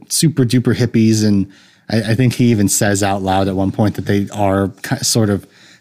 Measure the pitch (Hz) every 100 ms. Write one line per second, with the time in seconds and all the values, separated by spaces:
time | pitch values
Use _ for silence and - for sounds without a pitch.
0 | - - 160 - 120 127 117 110 120 113
1 | 110 110 107 101 95 - _ _ - 113
2 | 107 113 123 - 120 107 98 - 104 98
3 | 98 101 95 95 98 95 95 104 104 95
4 | 92 101 101 104 101 98 98 - - 123
5 | - 120 104 98 - _ - -